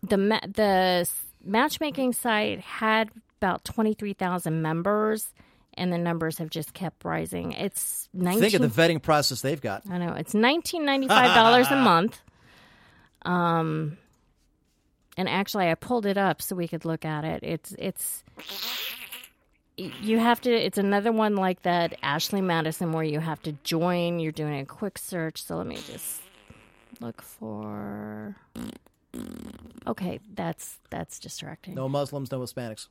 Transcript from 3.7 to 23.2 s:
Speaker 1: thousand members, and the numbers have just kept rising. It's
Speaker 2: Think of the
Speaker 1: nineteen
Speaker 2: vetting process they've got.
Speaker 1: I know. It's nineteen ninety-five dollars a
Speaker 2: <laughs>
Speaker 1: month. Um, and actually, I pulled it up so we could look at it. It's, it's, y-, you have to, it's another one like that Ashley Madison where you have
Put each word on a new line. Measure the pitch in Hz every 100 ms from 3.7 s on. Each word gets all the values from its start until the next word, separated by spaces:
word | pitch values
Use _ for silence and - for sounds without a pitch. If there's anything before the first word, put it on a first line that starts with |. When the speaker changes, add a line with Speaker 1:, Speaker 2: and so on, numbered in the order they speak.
| - 220 214 208 196
Speaker 1:
thousand | 185 180 170 160
members, | 156 165 180 208 214 220 - - _ _ _ -
and | 180
the | 175
numbers | 170 170 160 156
have | 156
just | 160 151
kept | - 175 - 175
rising. | 160 165 180 160
It's | - 196 - - - - 185
Speaker 2:
Think | 180 190 202
of | 202
the | 151
Speaker 1:
nineteen |
Speaker 2:
vetting | 107 165 160
process | - 151 135 127
they've | 135 151
got. | 123 98 202
Speaker 1:
I | 180
know. | 175
It's | - -
nineteen | 208 233 311 - 349 294
ninety-five | 277 262 214 247 240
dollars | 226 247 247
a | 277
Speaker 2:
<laughs> |
Speaker 1:
month. | 247 170 202 - - _ _ - - _ _ _ _ _
Um, | - 180 170 165 160 156 156 156 _ _ _ _ _ _ _ _ _ _ _ -
and | 185
actually, | 156 196 214 175
I | 165
pulled | - 247 202
it | 196
up | 196 156
so | - 185
we | 170
could | 165 165
look | 160 160
at | 151
it. | 156 165
It's, | - 165 - -
it's, | 196 - - - - - - 196 - - - 226 - - - _ _ _ _ -
y-, | 185 127
you | 208 226
have | 226 233
to, | 247
it's | 233 190 190
another | 196 202 208
one | 220 214 202
like | 190 180
that | 185 175 170 -
Ashley | - 147 - 202
Madison | 185 165 156 156 175
where | 160
you | 160
have | 151